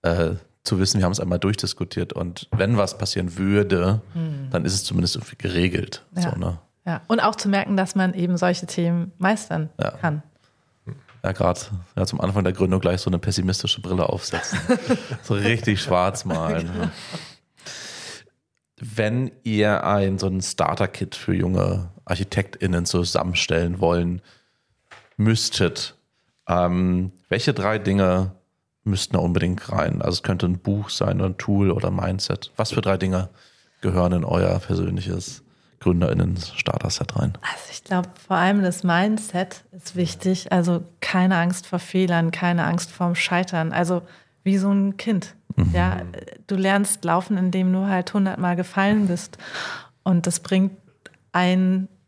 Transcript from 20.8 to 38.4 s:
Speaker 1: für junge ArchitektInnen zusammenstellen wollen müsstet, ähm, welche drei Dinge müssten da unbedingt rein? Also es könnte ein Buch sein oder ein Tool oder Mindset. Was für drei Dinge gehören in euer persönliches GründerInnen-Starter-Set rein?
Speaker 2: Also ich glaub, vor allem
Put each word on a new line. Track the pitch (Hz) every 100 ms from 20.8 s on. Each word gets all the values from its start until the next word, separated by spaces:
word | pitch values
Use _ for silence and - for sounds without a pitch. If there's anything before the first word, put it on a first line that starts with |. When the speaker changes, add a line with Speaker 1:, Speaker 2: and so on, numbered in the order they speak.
| 95 - 87
Speaker 1:
für | - -
junge | 92 90 92 92 95 90 -
ArchitektInnen | - 90 98 - 98 - 92 87
zusammenstellen | 85 90 87 - 92 87 - 82 85 90
wollen | 90 87 87 90 - _ _ _ _ _ _ - _ -
müsstet, | 107 113 - - 90 - - - _ _ _ _ -
ähm, | 87 87 87 90 90 92 - _
welche | 95 -
drei | 127 101 110
Dinge | 101 98 95 92 95 - _ _ _ _
müssten | - 95 -
da | 95
unbedingt | 87 82 87 90 -
rein? | - 78 -
Also | - 90
es |
könnte | - 90 90
ein | 92
Buch | - 101 104
sein | - 95 92
oder | 95
ein | 92
Tool | - 98 98
oder | 85 92
Mindset. | 92 92 95 - - - -
Was | 110
für | -
drei | 98 95
Dinge | 92 92 90 - - _ _ _
gehören | - 90 87
in | 90
euer | 82 87 90 90
persönliches | - 90 90 92 95 90 92 - _ _ _ _
GründerInnen-Starter-Set | - 87 87 85 87 90 85 - - - - - - -
rein? | - -
Speaker 2:
Also | - - -
ich | -
glaub, | - 185 180 -
vor | -
allem | 185